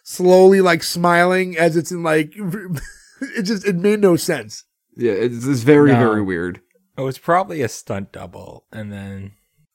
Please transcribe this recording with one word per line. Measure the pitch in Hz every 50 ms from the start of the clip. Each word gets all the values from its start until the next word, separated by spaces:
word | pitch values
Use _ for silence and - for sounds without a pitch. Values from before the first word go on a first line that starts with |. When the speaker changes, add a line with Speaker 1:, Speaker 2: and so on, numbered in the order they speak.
| _
Speaker 1:
slowly, | - - - 180 180 185 185 190 190 196 190
like, | 185 180 170 165 -
smiling | - - 175 175 175 175 175 175 180 185 185 185 185 175
as | 160 170 170 156
it's | 170 156 - 180
in, | 170 170
like, | 160 156 160 156 156 -
<laughs> | 208 208 175 175 220 202 185 170 131 - - - _ _ _ _ _ 269 - -
it | 233 185
just, | 190 233 185 190
it | 202 180
made | 170 185 208 214 208
no | 202 185 170
sense. | 156 - 185 160 127 107 107 - - - _ _ _ _ _ _
Speaker 2:
Yeah, | - 120 113 101
it's, | 95 113 123 120 117 123
it's | 139 143 117 110
very, | 139 151 147 147 143 131
Speaker 3:
No. | 117
Speaker 2:
very | 120 113 107 107 101
weird. | 95 92 82 87 90 90 - _ _ _ _ _ _ _ -
Speaker 3:
It | 135
was | 135 131 -
probably | - - 170 185 196 202 175 156 123
a | 113
stunt | - - - - 110 98 101 - -
double, | - - 90 - 101 92 - - - _ _ -
and | 110 107 104 101
then | 98 98 98 98 98 98 98 - _ _ _ _ _ _ _